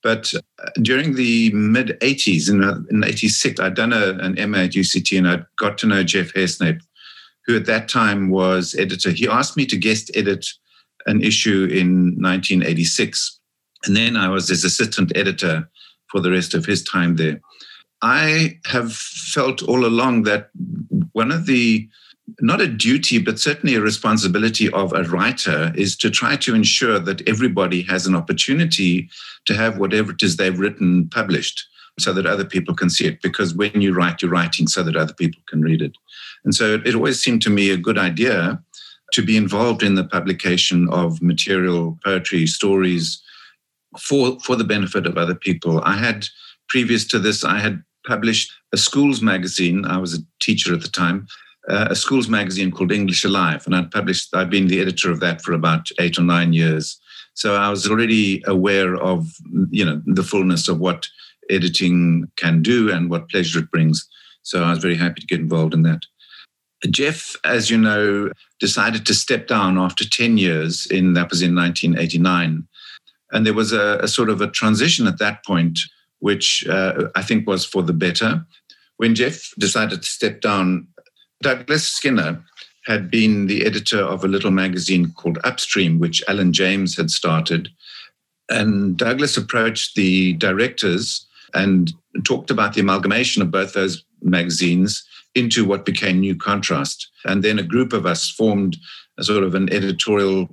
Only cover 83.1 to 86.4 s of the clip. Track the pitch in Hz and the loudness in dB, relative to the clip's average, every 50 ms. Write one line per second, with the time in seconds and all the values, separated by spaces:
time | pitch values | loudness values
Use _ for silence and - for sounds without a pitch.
83.1 | - 113 110 110 107 101 98 95 101 - - 107 101 107 101 - - 107 98 - | 0 2 4 4 2 2 2 0 0 0 0 0 -2 -2 -4 -2 -2 0 0 -2
84.1 | 95 90 87 95 95 101 98 107 95 95 92 95 90 90 85 92 95 90 87 82 | -2 -2 -2 0 0 0 0 2 0 2 0 0 -2 -4 -2 0 2 2 2 0
85.1 | 82 - - 85 82 80 - 127 - - - - - 101 95 85 82 82 85 85 | -2 -4 -4 -4 -4 -2 -4 -4 -4 -4 -6 -4 0 0 2 2 2 2 2 2
86.1 | 80 - - - 98 101 | 0 -2 -2 -2 -2 2